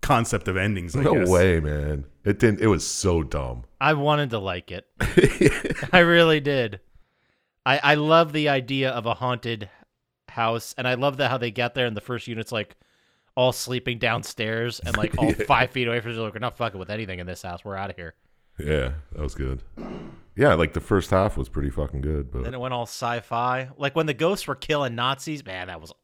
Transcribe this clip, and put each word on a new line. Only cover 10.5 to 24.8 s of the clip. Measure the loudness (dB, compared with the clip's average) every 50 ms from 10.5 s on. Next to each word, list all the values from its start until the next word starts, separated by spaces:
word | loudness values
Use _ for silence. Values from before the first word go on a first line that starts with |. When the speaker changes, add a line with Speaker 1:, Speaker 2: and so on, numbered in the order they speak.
| -2 -2 -6 -10 -10 -6
Speaker 3:
and | -2 -2
I | -2
love | 0 0 -2 0 0
that | -2 -2
how | 0 -2
they | -4 -4
get | -4 -2 -4 -4 -2
there | -2 -2
and | -2 -2 -6
the |
first | -8 -8 -8 -8 -8 -8
unit's, | -8 -8 -8 -6
like, | -6 -6 -6 -6 -12 _ _ _ _ _ _ _ _ _ _ _ _
all | 2 2 2
sleeping | 2 0 -6 -6 -6 -6 -4 -4 -6 -2
downstairs | 0 0 0 -2 -4 -8 -8 -6 -4 -4 -2 -2 -4 -4 -6 -6 -8
and, | -2 -2
like, | 0 0 0 0 2
all | 2
Speaker 2:
<laughs> | 2 2 2
Yeah. | 2
Speaker 3:
five | 4 4 4 4 2
feet | 0 -2 0 0
away | 0 0
from | -2 -4
each | -6
other. | -4 -4
Like, | -6 -6
"We're | -4
not | -6 -6 -4 _
fucking | -4 -4 -4 -6
with | -8 -6
anything | -6 -6 -6 -6 -8 -8
in | -8
this | -10 -10 -10
house. | -10 -10 -12 -10 -10
We're | -10 -8
outta | -6 -6 -8 -8
here." | -10 -12 -14 -14 _ _ _ _ _ _ _ _ -8
Speaker 2:
Yeah, | -2 0 0 0 0 -2 -4 -8 -10 -12 -10
that | -6
was | -6 -6 -4
good. | -4 -4 -4 -4 -6 -8 -14 -14 -14 -12 -12 -12 -12 -12 -14 -16 -20 -20 _ 0
Yeah, | 4 4 6 6
like, | 6 4 2 0
the | -4
first | -2 2 0 0 2 2
half | 2 2 2 2 0 -4
was | -6 -6
pretty | -4 -4 -4 -4
fucking | -4 -4 -6 -4 -4 -6
good, | -4 -2 -2 -4 -4 -6
but | -8 -8 -8
Speaker 3:
Then | -6 -8
it | -8
went | -6 -6 -4
all | -6 -6
sci-fi. | -8 -8 -6 -4 -4 -4 -4 -6 -4 -4 -2 0 0 -2 -2 -4 -8 -10 -4
Like, | -4 -2 0
when | 0 0
the | 0 0
ghosts | 0 0 0 0 -2 -4 -8
were | -8
killing | -8 -4 -2 0 0